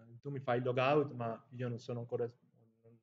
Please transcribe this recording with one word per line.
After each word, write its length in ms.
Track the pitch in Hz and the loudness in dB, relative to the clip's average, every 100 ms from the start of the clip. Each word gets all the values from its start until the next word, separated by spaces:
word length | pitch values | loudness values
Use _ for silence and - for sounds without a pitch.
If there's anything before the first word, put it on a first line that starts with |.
| 113 117 | -16 -12
tu 80 | 143 | -8
mi 120 | 139 | -6
fai 180 | 123 123 | 0 2
il 40 | |
logout, 480 | 127 127 131 151 143 | 2 4 6 6 4
ma 300 | 123 117 110 - 120 | -2 -4 -4 -10 -6
io 140 | 123 | -4
non 100 | 117 | -4
sono 220 | - 120 | -6 -6
ancora, 240 | 117 120 117 | -4 -2 -2
non, 720 | - _ _ _ _ 113 117 | -4 _ _ _ _ -20 -20